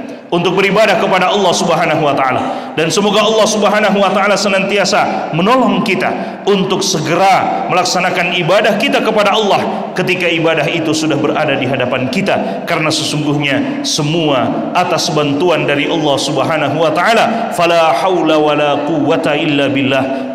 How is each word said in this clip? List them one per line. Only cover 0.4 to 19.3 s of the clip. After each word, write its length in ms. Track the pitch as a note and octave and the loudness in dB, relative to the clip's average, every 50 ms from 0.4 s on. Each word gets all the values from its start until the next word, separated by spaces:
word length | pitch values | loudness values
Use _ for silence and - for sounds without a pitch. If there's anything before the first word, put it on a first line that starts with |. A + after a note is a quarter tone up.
| - - - | 0 0 0
beribadah 400 | G3 F#3+ G3 F#3+ G#3+ A3 G#3 F#3 | 0 0 2 2 2 4 4 2
kepada 320 | - G3+ F#3+ F#3+ F#3 F3+ F3+ | 2 0 0 0 2 2 2
Allah 240 | F#3+ G#3 G3 F3 | 0 2 2 0
Subhanahu 560 | E3 - F#3+ E3+ D#3+ E3 F3 E3 D3+ D#3 D#3 C#3+ | 0 0 0 0 0 0 0 0 0 0 0 0
wa 80 | C#3 | 0
taala, 560 | C#3 C3+ C3 B2+ A2 F#2 F2+ - - - - - D3+ | 0 0 0 0 -2 -4 -4 -6 -8 -10 -8 -4 -4
dan 80 | D#3+ D#3+ | -2 -2
semoga 320 | - G3+ G3+ G#3 G3 G#3+ | 0 0 0 2 2 2
Allah 240 | G#3 G#3+ A3 A3 G3+ | 2 2 2 2 2
Subhanahu 560 | A3 A3 G#3 G#3 G3+ G#3 G#3+ G#3+ G3 G3+ G3+ | 2 2 0 0 2 2 2 2 2 2 2
wa 160 | G3+ F#3 G3 | 2 2 2
taala 240 | G#3 F#3+ G#3 G3 F#3 | 2 2 2 0 0
senantiasa 880 | - G#3 F#3+ F#3+ F#3 G#3+ G3+ G3+ F#3 - G#3 F3 C#3+ - - - - - - | 0 0 0 0 0 0 0 0 0 2 2 0 0 0 -2 -4 -6 -4 -2
menolong 480 | D#3+ F3+ G#3 B3+ C4 A#3+ G#3+ - - - | 0 2 2 4 4 4 2 2 0 0
kita 560 | - F#3 - D3 A#2 G2 - - - - - - F#3+ | 0 0 0 0 -2 -2 -4 -6 -8 -10 -6 0 0
untuk 320 | G3+ F#3+ F3 D3 F#3+ - | 2 2 2 0 -2 -2
segera 880 | - - - D#3+ D3 C3+ E3+ F3 F#3+ G3 F#3 D3 - - - - - - | -2 -2 -2 -2 -2 0 0 2 4 4 4 4 2 0 -2 -2 -2 0
melaksanakan 720 | - F3+ F3 - - F3+ F3+ F3+ F3+ F#3 F3 F3 F#3 F#3 | 0 0 0 0 0 0 0 0 0 0 -2 -2 0 -2
ibadah 400 | E3+ D#3 F#3 G#3+ A3+ A3+ G#3 G3+ | 0 2 2 2 2 2 0 0
kita 240 | C4+ C#4 C#4 A#3+ - | 0 0 0 0 0
kepada 320 | A3 G3+ G#3+ G3+ G3 G3 | 0 2 2 2 2 2
Allah 560 | G#3+ G#3+ G3 F3+ - - - - - - - | 2 2 2 2 0 0 -2 -4 -6 -6 -6
ketika 400 | - - F#3 - F3+ - F3 E3+ | -4 -4 -2 0 0 0 0 0
ibadah 320 | E3+ E3 D#3 D#3+ D#3+ D3+ C#3 - | 0 2 2 0 2 0 0 -2
itu 240 | - E3 - D3+ D3+ | -2 -2 -2 0 -2
sudah 240 | - D#3+ D#3 C#3+ C3+ | 0 0 0 0 0
berada 320 | D3 D3 D3 D3 D3+ C#3 C#3 C#3 | 0 0 0 0 0 0 0 -2
di 80 | C3+ B2 | -2 -2
hadapan 400 | C3+ B2+ B2 A#2+ C3+ B2+ C3 B2 | -2 -2 -2 -2 -2 -2 -2 -2
kita, 560 | - G3 F#3+ F#3 C#3+ - - - - - - | -2 -2 -2 0 0 -2 -2 -4 -6 -6 -6
karena 240 | - E3+ D#3+ D#3 D#3 | -4 -2 -2 -2 -2
sesungguhnya 960 | D#3 - D3 - - D3+ C#3+ D3 C#3+ C#3+ D3 C#3+ C#3 C#3+ C3+ - - - - | -2 -2 -4 -4 -4 -2 -2 -2 0 0 0 0 0 0 -2 -2 -4 -4 -4
semua 880 | - - - D3+ D3+ D#3+ E3+ D#3+ D3 C#3 B2 A#2 - - - - - | -4 -2 -2 -2 -2 0 0 0 0 2 0 0 0 -2 -4 -4 -2
atas 400 | - F3 F3+ - E3 D3+ - - | 0 0 0 0 0 -2 -2 -2
bantuan 560 | D3+ D3 D3+ C#3+ C#3 C#3+ F3 F3 D#3+ D3 D3 C#3+ | 0 0 0 0 0 0 2 2 2 2 0 0
dari 240 | C#3+ C#3+ D3 - | 0 0 0 -2
Allah 240 | D#3+ E3 D3+ D3 C3+ | -2 0 0 0 0
Subhanahu 640 | C3 - - C#3+ C3+ C3 C3+ E3 D3+ D3 C3+ C3 D#3 | 0 -2 -2 -2 -2 0 0 0 0 0 -2 0 0
wa 160 | E3 D#3 D#3 | 0 0 0
taala. 560 | F3 F3 G#3 A#3 G#3+ D#3+ A#2+ A2+ - - - | 2 2 2 2 2 2 2 0 -2 -4 -4
Fala 400 | - - E3+ E3+ E3+ E3 E3 D#3+ | -2 0 2 2 4 4 4 4
haula 480 | - C3+ E3+ F#3 F#3 E3+ D#3 D#3 D#3 D#3 | 2 2 0 0 0 0 2 2 2 2
wala 480 | D3+ D3+ D3 D3 D3 D3 C#3+ - - - | 2 2 2 2 2 0 0 -2 -2 -2
quwwata 480 | E3 D3+ - C#3 E3 D#3 - E3 | -2 0 0 0 0 0 0 0